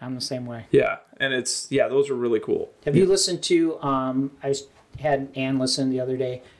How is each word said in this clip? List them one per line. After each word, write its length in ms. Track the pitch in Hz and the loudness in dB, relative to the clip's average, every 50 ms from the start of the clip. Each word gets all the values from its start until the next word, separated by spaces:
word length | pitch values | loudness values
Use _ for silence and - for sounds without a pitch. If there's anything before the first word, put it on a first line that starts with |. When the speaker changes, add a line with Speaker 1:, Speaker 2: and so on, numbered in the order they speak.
Speaker 1:
I'm 140 | 139 - 131 | -10 -10 -8
the 60 | 127 | -6
same 240 | 120 - 135 127 123 120 | -6 -6 -6 -6 -8 -8
way. 180 | 120 113 110 - | -10 -12 -4 2
Speaker 2:
Yeah, 260 | - 139 123 107 98 - - _ _ - | 4 4 4 2 0 -6 -10 _ _ -4
and 160 | 131 135 131 | -4 -2 -2
it's, 340 | 127 120 - - - - - | -2 -2 -2 -4 -6 -6 -2
yeah, 180 | 135 135 120 113 | 0 2 2 2
those 200 | 127 139 143 139 | 2 2 2 2
are 60 | 135 | 0
really 240 | 120 120 120 120 110 | -2 0 0 0 0
cool. 320 | - - - - - - - _ - | 0 0 -2 -2 -2 -6 -12 _ -2
Speaker 1:
Have 100 | 147 143 | 2 4
you 100 | 165 190 | 4 6
listened 380 | 180 196 185 - - 175 - - | 6 4 4 2 0 -2 -4 0
to, 360 | - 180 170 165 165 160 160 - | 2 2 4 4 2 -2 -2 -2
um, 480 | 143 139 131 131 131 131 131 139 139 - - | 0 0 0 0 -2 -2 -2 -2 -2 -4 -6
I 80 | - 143 | -4 -2
was, 180 | 139 139 - - _ _ _ _ - 123 | -2 -2 -4 -12 _ _ _ _ -10 -6
had 280 | 131 151 143 139 135 135 - | -2 0 0 0 -2 -4 -6
Ann 240 | 135 131 131 135 135 | -4 -2 0 0 0
listen 320 | 127 127 - - 135 131 | 0 0 0 0 0 0
the 80 | 131 127 | 0 0
other 180 | 127 131 131 127 | -2 -2 -2 -2
day, 240 | 135 127 127 - - - - _ | -2 -2 -4 -8 -10 -16 -20 _